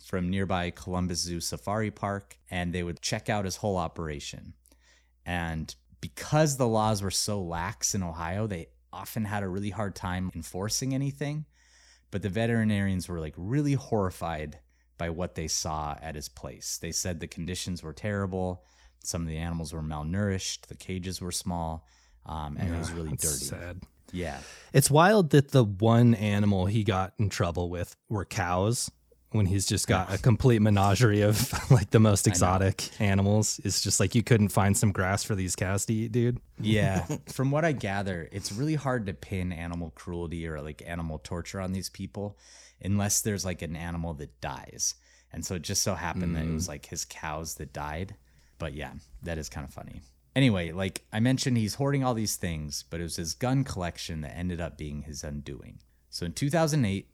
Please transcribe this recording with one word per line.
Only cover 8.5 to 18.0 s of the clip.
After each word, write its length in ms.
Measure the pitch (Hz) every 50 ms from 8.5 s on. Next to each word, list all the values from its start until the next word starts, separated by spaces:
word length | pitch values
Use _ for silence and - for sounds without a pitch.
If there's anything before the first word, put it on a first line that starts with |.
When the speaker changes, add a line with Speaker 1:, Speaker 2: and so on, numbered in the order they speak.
| 98 82 80 - _ _ _ _
Speaker 1:
often 320 | - 90 98 - - 117 107
had 160 | 101 107 104
a 60 | 101 92
really 220 | 87 98 101 104
hard 240 | 90 113 107 98 87
time 360 | - - 92 90 92 92 90 -
enforcing 600 | 85 78 - - 90 98 110 - - 131 131 135
anything. 500 | 131 139 139 139 - 151 139 147 156 151 - _ _ _ _ _ _ _ - _ _ _ _
But 120 | - 98
the 80 | 92 101
veterinarians 760 | 87 110 117 117 117 113 110 107 107 101 98 98 95 90 82 -
were, 120 | 90 82
like, 140 | 80 78 76
really 380 | 85 87 101 127 147 147 143 139
horrified 840 | 127 - - 117 107 95 92 - - 87 82 82 78 76 76 76 - - _ _ _ _ _ _
by 140 | - 85 85
what 240 | 82 82 90 85 -
they 120 | - 82
saw 500 | 80 - - - 85 78 78 76 73 73 -
at 140 | - 80 73
his 140 | 76 73 -
place. 500 | - - - 69 - - - - - -
They 120 | - 85
said 300 | 82 - - 95 87 78
the 80 | 80 76
conditions 540 | - - 82 78 92 - - 95 90 85
were 100 | - 78
terrible. 720 | 76 -